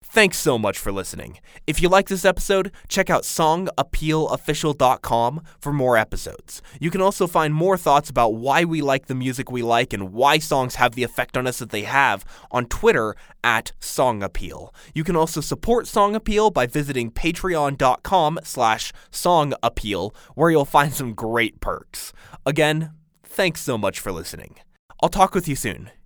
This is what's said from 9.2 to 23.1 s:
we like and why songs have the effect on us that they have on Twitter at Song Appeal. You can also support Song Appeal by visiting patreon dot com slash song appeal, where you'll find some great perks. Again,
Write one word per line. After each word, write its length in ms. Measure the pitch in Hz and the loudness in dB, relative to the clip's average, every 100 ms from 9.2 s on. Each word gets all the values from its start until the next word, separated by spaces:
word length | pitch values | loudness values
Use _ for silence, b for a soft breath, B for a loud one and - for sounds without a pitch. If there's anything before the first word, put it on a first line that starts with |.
| 127 127 131 | -4 -6 -6
we 140 | 123 | -4
like 280 | 117 117 127 | 2 2 2
and 220 | 107 95 | -4 -8
why 240 | 104 139 156 | 2 4 4
songs 380 | 151 143 127 - | 0 -2 -2 0
have 180 | 123 | -2
the 80 | 117 | 0
effect 340 | 117 - 123 135 | -4 -4 -4 -4
on 120 | 127 | -4
us 100 | 123 | -6
that 140 | 117 | -8
they 100 | 107 | -8
have 440 | 104 139 135 98 - B B | -2 2 2 0 -6 B B
on 160 | 123 120 | -4 -4
Twitter 480 | - 226 165 110 98 b - | 0 2 2 -2 -6 b -4
at 280 | 120 113 - - | 0 0 -4 -14
Song 420 | - - 131 107 | -8 0 0 2
Appeal. 500 | 95 - 92 80 87 B B | -4 -4 -8 -12 -18 B B
You 100 | 151 | -6
can 120 | 160 170 | -2 0
also 260 | 160 165 | 0 -2
support 460 | 143 - - 240 - | -6 -6 0 0 0
Song 280 | 226 202 214 | 0 2 0
Appeal 360 | - 208 214 | -2 2 2
by 160 | 170 123 | 2 0
visiting 420 | 151 143 127 117 | -2 -2 -4 -4
patreon 680 | - - 165 185 165 143 139 | -2 -2 -2 -2 0 -2 2
dot 280 | 135 - | 2 2
com 340 | - 190 151 165 | 0 2 2 -2
slash 500 | - - 117 110 - b b | -8 0 2 2 -4 b b
song 460 | - 175 175 143 127 | -2 2 4 2 0
appeal, 500 | 117 - 107 95 101 B B - | -2 -2 -4 -4 -6 B B 0
where 160 | 165 | 4
you'll 120 | 160 | 4
find 300 | 139 151 147 | 4 4 4
some 220 | 131 127 104 | 0 -6 -6
great 440 | 113 117 113 - | -2 0 0 -2
perks. 540 | - 82 - - - B B B - | -6 -6 -10 -14 -14 B B B -4
Again, 460 | 151 151 156 160 - _ | 2 2 0 -4 -12 _